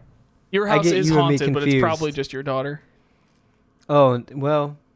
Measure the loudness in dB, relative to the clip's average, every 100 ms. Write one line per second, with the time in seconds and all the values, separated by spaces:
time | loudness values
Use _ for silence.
0 | -20 _ _ _ _ -4 0 2 2 2
1 | 2 2 2 2 0 0 0 2 2 0
2 | -4 -6 -8 -8 -6 -6 -6 -10 -16 _
3 | _ _ _ _ _ _ _ _ 0 4
4 | 4 2 -4 -8 -2 -2 -2 -8 _